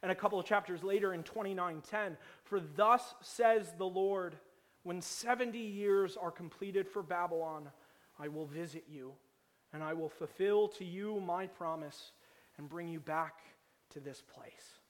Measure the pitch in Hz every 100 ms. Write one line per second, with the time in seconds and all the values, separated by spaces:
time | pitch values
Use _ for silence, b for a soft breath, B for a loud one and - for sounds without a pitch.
0 | 185 185 208 196 175 208 196 175 185 196
1 | 196 180 160 - 196 190 180 156 - 208
2 | 202 156 B B - 202 160 147 214 247
3 | 240 - - - 233 226 185 165 190 185
4 | 196 196 180 156 - b b b 175 175
5 | 165 - 233 247 247 226 220 202 202 196
6 | 190 190 175 165 170 - 196 196 196 208
7 | 165 175 175 165 165 156 147 - b b
8 | b - 151 151 151 147 170 156 156 147
9 | 131 139 _ _ b b b 151 156 165
10 | 156 - 151 - 190 208 208 208 185 180
11 | 208 208 180 175 190 - 170 160 147 -
12 | - - b b b - 143 165 170 165
13 | 151 156 156 - - - b b b 151
14 | 139 131 - - - - - - _